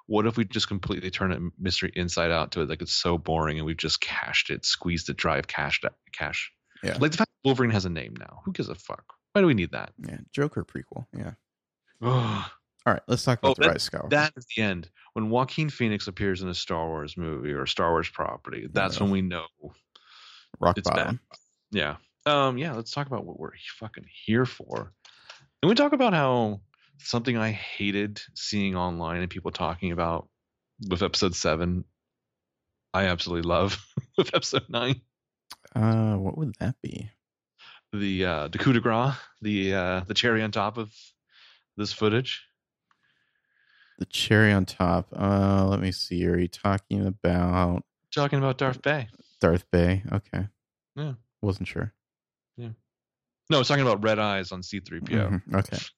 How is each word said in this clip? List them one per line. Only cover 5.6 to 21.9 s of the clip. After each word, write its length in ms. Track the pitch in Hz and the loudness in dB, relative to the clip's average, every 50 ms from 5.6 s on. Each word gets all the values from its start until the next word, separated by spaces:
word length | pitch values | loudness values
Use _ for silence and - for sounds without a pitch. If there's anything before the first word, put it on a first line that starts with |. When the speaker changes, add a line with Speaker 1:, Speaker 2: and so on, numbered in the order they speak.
| 73 71 - - - - - _ _ - - | -2 -2 -2 -2 -2 -4 -6 _ _ -16 -10
Speaker 1:
cash." 380 | - 78 73 73 - - - _ _ _ _ _ - - | -8 -6 -6 -4 -6 -8 -8 _ _ _ _ _ -6 -4
Speaker 2:
Yeah. 140 | 95 90 - | -4 0 0
Speaker 1:
Like, 120 | 139 156 | 0 0
the 60 | 160 | 2
fact 140 | 165 220 - _ _ - | 0 -2 -2 _ _ 2
that 40 | |
Wolverine 240 | 135 131 120 123 117 | 2 4 4 4 4
has 140 | 110 98 90 | 4 2 0
a 40 | 90 | 0
name 260 | 85 76 62 53 58 - | -4 -6 -8 -10 -12 -14
now. 220 | - - - - - | -16 -16 -18 -10 -10
Who 60 | 196 | -8
gives 180 | 180 - 127 - | -6 -6 -6 -6
a 60 | - | -8
fuck? 280 | - - - - - _ _ - _ _ _ - | -12 -10 -12 -12 -12 _ _ -20 _ _ _ 2
Why 80 | 208 | 4
do 60 | 190 | 6
we 60 | 165 127 | 6 6
need 160 | 101 87 - | 4 2 -2
that? 220 | - 57 - - - | -4 -8 -10 -10 -14
Speaker 2:
Yeah, 200 | - - - - - - _ | -12 -12 -12 -12 -12 -14 _
Joker 320 | - 139 143 151 - 107 85 | -4 -4 -4 -2 -2 -6 -8
prequel. 440 | _ - - - - - - - _ - | _ -10 -14 -12 -12 -14 -14 -14 _ -12
Yeah. 160 | 90 - 87 - _ _ _ _ _ _ | -12 -12 -12 -12 _ _ _ _ _ _
Speaker 1:
<sighs> 360 | _ _ _ _ _ _ - | _ _ _ _ _ _ -6
Ugh. 440 | 117 120 131 127 120 110 107 101 95 - - _ _ _ _ _ - | -2 2 2 2 2 0 -2 -4 -6 -8 -14 _ _ _ _ _ 0
Speaker 2:
All 80 | 123 104 | 0 0
right, 80 | - - | 0 0
let's 160 | - 120 120 - | 0 0 0 2
talk 160 | 135 123 - | 2 2 4
about 100 | - 135 | 4 4
Speaker 1:
Oh, 20 | 131 | 4
Speaker 2:
the 60 | - 151 | 6 4
Speaker 1:
that, 40 | 165 | 4
Speaker 2:
Rise 160 | 160 - - | 4 2 -2
of 40 | - - | -4 -6
Skywalker. 160 | - - - | -6 -2 2
Speaker 1:
that 220 | 147 147 151 156 - | 2 2 2 2 -2
is 80 | 127 120 - 113 | -8 -18 -8 -4
the 60 | 113 | -2
end. 280 | 110 101 92 87 82 85 _ _ _ _ - | 0 0 0 -2 -6 -12 _ _ _ _ -6
When 160 | 113 110 110 | -4 -2 0
Joaquin 400 | 117 123 131 - - 156 156 147 | 2 2 0 0 -2 -4 -4 -4
Phoenix 380 | - - 123 110 104 101 - | -2 -2 0 0 0 -2 -4
appears 340 | 101 90 - 101 98 92 90 | -8 -6 -2 0 0 0 -2
in 60 | 95 | -4
a 60 | 90 85 | -6 -6
Star 340 | - - - 90 82 82 | -6 -4 -4 -4 -4 -2
Wars 300 | 82 80 78 73 76 - | -4 -4 -6 -6 -8 -8
movie 340 | 87 82 80 78 62 64 73 | -6 -6 -4 -4 -4 -4 -4
or 120 | 71 69 67 | -4 -4 -2
a 40 | |
Star 240 | 67 - - 90 85 | -4 -2 0 2 2
Wars 160 | 82 80 80 - | 2 2 0 -2
property, 580 | - - - - - - - - - - - - | -4 -6 -6 -6 -6 -8 -10 -12 -10 -10 -10 -4
that's 240 | 80 104 98 95 - | -2 -2 -2 -2 0
Speaker 2:
Yeah. 60 | - 101 | 0 0
Speaker 1:
when 80 | 98 | 2
we 100 | 98 95 | 2 2
know 240 | 95 90 87 85 82 - _ _ 73 73 - _ _ _ _ - _ _ - - - - - - - _ - - | 0 -2 -4 -6 -8 -10 _ _ -18 -18 -18 _ _ _ _ -20 _ _ -20 -20 -20 -20 -20 -20 -20 _ -6 2
Speaker 2:
Rock 180 | - 87 - | 2 2 2
Speaker 1:
it's 100 | 101 90 90 | 4 0 2
bad. 60 | - | 2
Speaker 2:
bottom. 240 | 87 - - 120 - _ _ - - _ _ _ _ _ - | 2 0 0 -2 -6 _ _ -20 -20 _ _ _ _ _ -4
Speaker 1:
Yeah. 260 | 104 98 73 73 | -2 -2 -2 -2